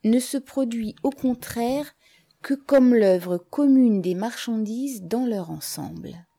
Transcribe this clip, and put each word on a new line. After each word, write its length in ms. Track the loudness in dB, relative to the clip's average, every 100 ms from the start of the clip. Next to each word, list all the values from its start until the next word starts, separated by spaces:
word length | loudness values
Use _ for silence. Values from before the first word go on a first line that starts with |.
ne 160 | 2 0
se 160 | 0 -8
produit 580 | -6 -4 -4 -4 -8 -4
au 80 | -6
contraire 840 | -2 -4 -4 -8 -6 -4 -4 -6 _ _ _ _ _
que 120 | -8
comme 400 | -6 4 6 6
l'œuvre 440 | 6 6 4 0 -6
commune 640 | _ 0 4 6 6 4
des 140 | 0
marchandises 880 | -4 -6 -6 -6 -4 -4 -6 -6 -8
dans 240 | -6 -4 -2
leur 240 | -4 -6
ensemble. 760 | -10 -10 -10 -10 -12 -14 -16 _